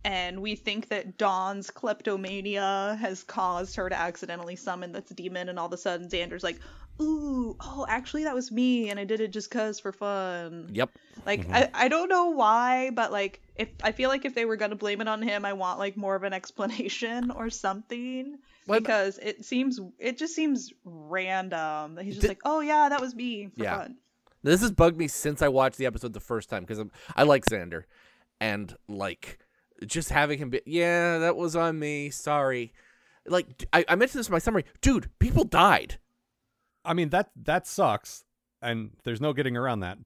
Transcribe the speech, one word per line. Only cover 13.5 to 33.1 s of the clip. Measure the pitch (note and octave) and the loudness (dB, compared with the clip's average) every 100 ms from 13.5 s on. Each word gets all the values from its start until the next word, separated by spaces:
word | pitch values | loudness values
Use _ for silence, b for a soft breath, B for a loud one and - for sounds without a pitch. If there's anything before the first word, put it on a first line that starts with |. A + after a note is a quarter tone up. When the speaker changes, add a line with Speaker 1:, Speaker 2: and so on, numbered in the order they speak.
| - | -8
Speaker 1:
if, | A3 - | -8 -2
I | F#3+ | -2
feel | A3 C4 | 0 0
like | C4+ C4+ | 0 -2
if | |
they | B3 | -2
were | A3+ A3 | -2 0
gonna | G#3+ G#3 | -2 -2
blame | G#3 G#3 | -2 -2
it | A3 | -2
on | G#3+ | -2
him, | A3+ G#3 G3+ | 0 -2 -2
I | |
want, | G3 F3+ F3+ | -2 -2 -2
like, | G3+ G3 | -4 -4
more | G3 G3 | -2 -2
of | |
an | G3 | -2
explanation | F#3+ - - G3+ A3+ G3 - A#3 A#3+ B3 | -6 -8 -6 -4 -2 -6 -4 -4 -4 -4
<laughs> | |
or | A#3 A3+ | -4 -6
something, | - F#3+ G3 - A#3+ B3+ B3+ C4+ C#4+ b b - | -4 -4 -4 -8 -8 -6 -6 -8 -12 b b 0
Speaker 2:
What? | A3 | 0
Speaker 1:
because | A3 G#3+ G3 G3 | 4 2 2 -2
it | G#3+ - G#3+ | -8 -8 -2
seems, | B3+ C4+ B3+ F#3 - | 0 0 -2 -8 -6
it | A#3+ B3 | -6 -4
just | D#4+ | -4
seems | D#4+ D#4 B3+ F#3 - | 0 2 0 -2 -16
random. | F3+ E3 D3+ F#3 F#3 F#3+ F#3 E3 D#3 D3+ D3+ E3 | -20 -16 -6 -4 0 -2 -2 -2 -2 -4 -6 -8
He's | G3 G3 | -8 0
just | |
Speaker 2:
Di- | G#3 | 0
Speaker 1:
like, | F#3+ | 0
"Oh | C#4+ D#4 | -2 -2
yeah, | D4 D4+ C#4+ | 2 4 4
that | C#4+ | 4
was | B3+ | -2
me | A#3+ B3 A3 G3+ - | -6 -8 -8 -10 -6
for | |
Speaker 2:
Yeah. | G#2 F2 | -4 -4
Speaker 1:
fun." | - - _ _ _ _ | -6 -14 _ _ _ _
Speaker 2:
This | C#3 - | 4 4
has | A3+ | 4
bugged | G3+ E3+ E3 | 6 6 6
me | D#3 | -4
since | - D3+ C#3+ | -2 -4 2
I | D3 | 4
watched | C3 C3 - | 6 4 2
the | C3 | -2
episode | A2 B2 | -2 -8
the | G#2 | -10
first | - A#2 - | -4 -6 -4
time, | G#2 F2+ | -6 -6
'cause | G#2+ | -8
I'm, | G#2 B B - | -8 B B 4
I | |
like | D3 C#3 - | 6 6 4
Xander, | G#2+ F2 E2 - b b b b - | 0 -4 -10 -12 b b b b -4
and, | A2 G2+ G2 - - | -2 -2 -6 -14 -12
like, | G2+ G2 E2+ - - _ _ _ - A#2 | -6 -6 -6 -14 -18 _ _ _ -14 -6
just | E3 - | -6 0
having | D3+ D3 C#3+ | 2 2 0
him | C#3 | -2
be, | B2 - | -4 -2
"Yeah, | E3 E3+ F3 E3+ E3 | 2 4 4 2 2
that | E3+ E3 | 2 2
was | E3+ E3 | 0 2
on | E3 D#3+ | 2 0
me, | D3 D3 C#3+ | -2 -4 -6
sorry." | - - D3 C3+ B2+ A#2 _ b b b | -6 0 2 2 0 -4 _ b b b